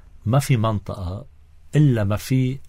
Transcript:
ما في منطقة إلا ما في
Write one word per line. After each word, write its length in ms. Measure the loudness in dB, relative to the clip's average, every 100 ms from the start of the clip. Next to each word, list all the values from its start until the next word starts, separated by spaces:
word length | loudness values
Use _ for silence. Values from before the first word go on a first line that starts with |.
| -20 -8 0
ما 120 | 0
في 180 | 2 2
منطقة 760 | 2 -2 -6 -10 -10 -10 -12 -20 -20 -20 -4 2
إلا 280 | 4 4
ما 120 | 0 -2
في 420 | -2 0 0 -4